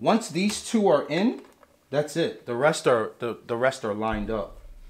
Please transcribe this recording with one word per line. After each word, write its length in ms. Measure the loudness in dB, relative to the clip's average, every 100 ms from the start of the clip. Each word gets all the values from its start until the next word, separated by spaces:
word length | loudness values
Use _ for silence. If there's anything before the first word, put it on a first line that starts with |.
Once 280 | 2 2 0
these 360 | -2 -2 -2 -2
two 200 | 2 4
are 180 | 4 2
in, 340 | 0 0 -2 -10 _ _ _ _
that's 280 | -2 -2 -2
it. 300 | -2 -4 -6
The 100 | 0
rest 320 | 2 2 2
are, 240 | 2 0 -4
the, 180 | -6 -6 -6
the 100 | 0
rest 280 | 0 0
are 100 | -4
lined 340 | -2 -2 -2 -4
up. 300 | -4 -6 -12 -20 -20